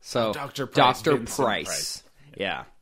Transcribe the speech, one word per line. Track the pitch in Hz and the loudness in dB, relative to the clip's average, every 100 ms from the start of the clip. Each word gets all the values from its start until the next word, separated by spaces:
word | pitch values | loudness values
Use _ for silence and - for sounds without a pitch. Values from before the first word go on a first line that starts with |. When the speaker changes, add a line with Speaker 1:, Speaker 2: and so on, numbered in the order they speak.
Speaker 1:
So, | - 123 110 | -6 -2 -2
Speaker 2:
Oh, | |
Doctor | 101 185 - 127 | -2 -8 -8 -4
Price, | - | 4
Speaker 1:
Doctor | 127 123 - 143 | 4 4 2 2
Speaker 2:
Vincent | 117 - | 0 0
Speaker 1:
Price. | 123 95 76 | 2 2 -2
Speaker 2:
Price. | 80 - - - _ - - | -4 -4 -8 -14 _ -20 -6
Speaker 1:
Yeah. | 98 73 64 - | -4 -4 -8 -20